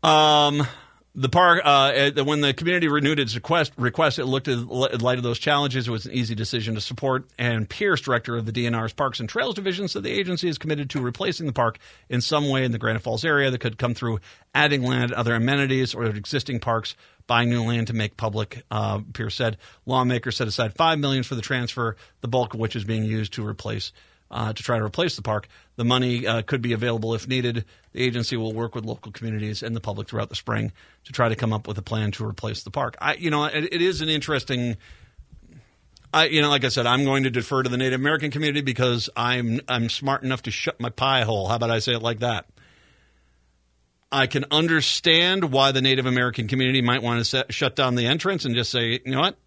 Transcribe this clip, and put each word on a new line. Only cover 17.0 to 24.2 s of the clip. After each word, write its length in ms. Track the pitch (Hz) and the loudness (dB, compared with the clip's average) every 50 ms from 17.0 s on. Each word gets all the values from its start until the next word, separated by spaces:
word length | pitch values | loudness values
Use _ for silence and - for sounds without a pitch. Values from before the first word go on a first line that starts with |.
| - - _ _ - - | -20 -20 _ _ -4 2
buying 220 | 120 117 120 120 | 2 2 4 4
new 140 | 120 120 113 | 2 0 0
land 240 | 110 120 117 113 107 | 0 0 -2 -2 -2
to 60 | 117 | -2
make 220 | 113 107 104 _ | -2 -4 -4 _
public. 480 | - - 110 101 107 104 - - 117 - _ | -4 -4 -4 -2 -2 -4 -6 -8 -18 -12 _
Uh, 300 | 107 107 107 107 101 104 104 - | -4 -2 -2 -2 -2 -4 -6 -10
Pierce 240 | 110 - 113 107 - | -10 -8 -8 -6 -4
said 220 | - 127 113 110 - - - - _ _ | -2 -2 -2 -2 -4 -12 -20 -20 _ _
lawmakers 520 | - 127 131 127 123 127 120 - 123 110 - | 0 0 2 2 2 0 0 -2 -4 -4 -4
set 100 | 127 107 | -4 -4
aside 280 | 101 - 120 107 - | -2 -2 -2 -2 0
five 240 | - 165 165 160 151 | 2 2 2 2 2
million 240 | 143 139 135 131 123 | 0 0 0 -2 -2
for 120 | - 139 | -4 -6
the 60 | 120 | -6
transfer, 560 | 110 - 135 127 120 113 - - 120 113 101 - - - _ _ | -4 -4 -4 -2 -2 -4 -4 -2 -4 -4 -4 -6 -14 -20 _ _
the 80 | - 127 | -6 -2
bulk 240 | 113 127 123 110 - | 0 0 0 0 -2
of 60 | 113 | -4
which 160 | 113 107 - 120 | -4 -4 -4 -4
is 80 | 98 | -4
being 180 | 101 113 113 110 | -2 -2 -2 0
used 300 | 110 110 110 110 101 - | -2 -2 -2 -4 -4 -6
to 120 | - 110 | -6 -6
replace, 460 | 107 104 - - 107 110 110 - - _ - - _ _ _ | -6 -8 -8 -8 -6 -6 -6 -6 -8 _ -16 -20 _ _ _